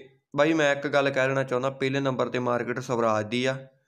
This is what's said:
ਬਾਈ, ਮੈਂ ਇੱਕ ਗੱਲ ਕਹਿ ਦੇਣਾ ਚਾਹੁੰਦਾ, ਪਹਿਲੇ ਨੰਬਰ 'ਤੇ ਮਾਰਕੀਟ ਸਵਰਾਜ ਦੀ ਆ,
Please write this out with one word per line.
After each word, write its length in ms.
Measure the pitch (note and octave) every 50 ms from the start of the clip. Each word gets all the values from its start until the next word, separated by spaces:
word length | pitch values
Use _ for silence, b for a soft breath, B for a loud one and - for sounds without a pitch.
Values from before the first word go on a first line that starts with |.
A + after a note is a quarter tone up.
| - - _ _ _ - -
ਬਾਈ, 180 | C#3+ D3 D#3+ E3
ਮੈਂ 180 | D#3+ D3 C#3
ਇੱਕ 160 | C#3 C#3 C#3+
ਗੱਲ 220 | D3 C#3+ C#3+ C#3 C#3
ਕਹਿ 180 | C3+ C3 C3
ਦੇਣਾ 160 | C3+ C3+ C3+ C3
ਚਾਹੁੰਦਾ, 260 | C3+ B2+ B2 C3 C#3
ਪਹਿਲੇ 300 | C3+ - C#3 C3 C3+ C#3
ਨੰਬਰ 300 | C#3 C3+ B2+ A#2 B2 A#2+
'ਤੇ 100 | B2 B2
ਮਾਰਕੀਟ 400 | B2 A#2+ A#2+ A#2+ A#2 A#2 B2 C3
ਸਵਰਾਜ 460 | B2+ - B2 A#2 A2+ A2+ G#2+ G#2+ G#2
ਦੀ 200 | G#2 A#2+ B2 B2+
ਆ, 220 | C3 C3 C3+ C3+ - _ _ _